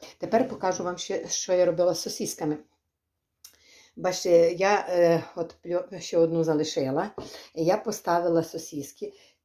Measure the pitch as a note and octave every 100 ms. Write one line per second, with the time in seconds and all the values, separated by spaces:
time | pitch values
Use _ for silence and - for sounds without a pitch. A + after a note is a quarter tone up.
0 | - - E3+ A3+ - G#3+ F#3 F3+ F3 F3+
1 | - F#3+ - - - F3+ F3 E3+ F3 F3
2 | - - G#3+ - D#3 D3+ - _ _ _
3 | _ _ _ _ - _ _ - _ -
4 | F3 F3+ F#3+ E3+ E3+ F3 G3 G3+ - F3
5 | E3+ E3 - - E3 - E3+ F3 F3+ F3+
6 | - E3+ E3 E3 D#3+ D3+ D#3 D#3+ C3+ C#3+
7 | G3+ - - - - D#3+ E3 G#3 G#3+ G#3
8 | - E3+ F3 E3 D#3+ D#3+ - D3+ C#3 -
9 | G#3 - _ _